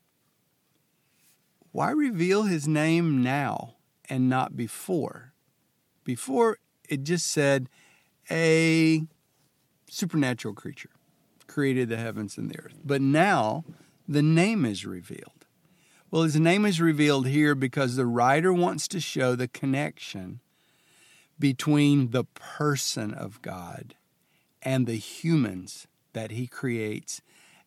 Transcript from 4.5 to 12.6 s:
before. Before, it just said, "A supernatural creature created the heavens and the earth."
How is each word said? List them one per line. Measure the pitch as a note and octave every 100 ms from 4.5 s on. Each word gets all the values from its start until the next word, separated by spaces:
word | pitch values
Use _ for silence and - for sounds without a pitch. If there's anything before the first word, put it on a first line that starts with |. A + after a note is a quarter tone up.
| C3
before. | A#2 - - F3 - - B2 _ _ _ _ _ _ _
Before, | - B2 - C4+ A3+ G#3 _ _ -
it | C#3+
just | C#3+ F3 -
said, | - C#3 C#3 B2+ _ _ _ _ _ -
"A | E3 E3 D#3+ E3 D#3+ D#3+ D#3+ D#3 _ _ _ _ _ _ _ _
supernatural | - F3+ D#3+ C3 A#2+ A2
creature | G2+ F2+ - - _ _ _ _ _ -
created | - C#3 B2+ A#2+
the | A2+
heavens | A2+ G#2+ G#2 -
and | G#2+
the |
earth." | -